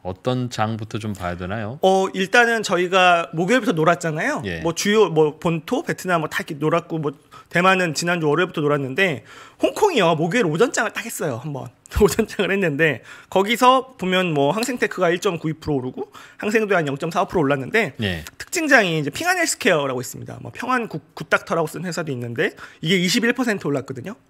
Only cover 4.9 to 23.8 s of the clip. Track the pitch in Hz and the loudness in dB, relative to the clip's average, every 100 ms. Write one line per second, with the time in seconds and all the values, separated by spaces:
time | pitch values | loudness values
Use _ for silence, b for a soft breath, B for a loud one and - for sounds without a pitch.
4.9 | 214 190 156 156 139 175 165 - 254 269 | 4 4 4 2 2 -2 -2 -4 -6 -4
5.9 | 160 185 170 156 - 196 151 151 170 160 | -6 -2 0 0 -6 -8 -4 0 0 -2
6.9 | 160 147 139 _ B B 170 185 190 175 | -6 -6 -8 _ B B 2 4 4 0
7.9 | - 170 175 156 147 180 180 147 147 135 | -2 -2 0 2 2 0 0 0 0 -2
8.9 | 131 190 123 B B B B 320 - 415 | 0 0 -2 B B B B -2 2 2
9.9 | 294 170 165 165 240 180 160 254 330 220 | 4 4 2 2 2 0 2 2 2 -4
10.9 | - 233 - 175 117 156 135 127 _ _ | -4 -10 -6 -4 -4 -8 -10 -12 _ _
11.9 | - 202 - 214 - 180 196 180 139 160 | 4 4 4 -2 -2 0 2 0 4 2
12.9 | 113 B B B 185 202 233 254 262 254 | 2 B B B 0 2 4 6 4 0
13.9 | - 185 185 180 147 139 196 240 247 208 | -6 0 2 2 2 2 2 -2 -2 -2
14.9 | - 175 175 202 170 160 156 - 139 127 | 0 0 2 0 -2 -4 -6 -2 -2 -2
15.9 | - 415 B B B 214 220 208 190 147 | -8 -12 B B B 0 0 2 2 0
16.9 | 139 165 185 196 196 139 139 123 220 185 | -4 -2 -2 0 2 2 0 0 0 -2
17.9 | - 104 85 80 _ - 339 311 269 190 | -2 -4 -2 -8 _ -8 -4 4 4 4
18.9 | 160 143 - 339 370 330 - 240 160 139 | 0 -2 -4 -2 0 -2 0 2 2 0
19.9 | 123 123 127 117 117 120 - 240 254 220 | -4 -8 -12 -14 -14 -14 -10 -4 -2 -2
20.9 | 156 _ - 160 208 - 170 156 131 180 | -10 _ -16 -2 -2 -2 -4 -4 -6 -8
21.9 | 165 160 127 120 120 202 - B B 156 | -8 -6 -6 -6 -4 -4 -6 B B -2
22.9 | 190 180 233 233 247 240 202 160 139 | 0 2 2 0 0 -2 -2 -2 -4